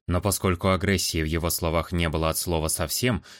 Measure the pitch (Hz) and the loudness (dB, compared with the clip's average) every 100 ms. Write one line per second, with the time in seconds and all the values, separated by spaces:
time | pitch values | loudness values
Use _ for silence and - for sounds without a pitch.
0 | - 90 101 95 98 87 98 92 95 95 | -2 0 0 0 0 2 2 2 2 0
1 | - 85 78 82 82 - 85 82 80 87 | 0 0 0 0 0 0 0 0 0 0
2 | 85 80 80 80 - 82 78 - 82 - | 0 0 0 0 0 0 0 -2 -4 -2
3 | 123 98 - | 0 -2 -4